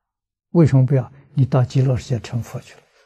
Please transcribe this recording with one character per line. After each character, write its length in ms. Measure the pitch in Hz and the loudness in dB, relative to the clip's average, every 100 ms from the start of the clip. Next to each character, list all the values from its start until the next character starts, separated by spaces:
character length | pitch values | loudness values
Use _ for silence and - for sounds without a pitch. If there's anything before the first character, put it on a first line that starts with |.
| _ _ _ _ _ | _ _ _ _ _
为 140 | 170 147 | 2 4
什 100 | 131 | 4
么 100 | 131 | 2
不 100 | 135 | 0
要？ 160 | - - _ 147 | -4 -16 _ -2
你 100 | 127 | 0
到 180 | 135 | 0
极 180 | 120 135 | 0 0
乐 140 | 135 117 | 0 -2
世 120 | - | -4
界 120 | 117 | -8
成 200 | - 117 | -6 -10
佛 180 | - 131 | -8 -16
去 120 | - - | -18 -20
了， 60 | _ _ | _ _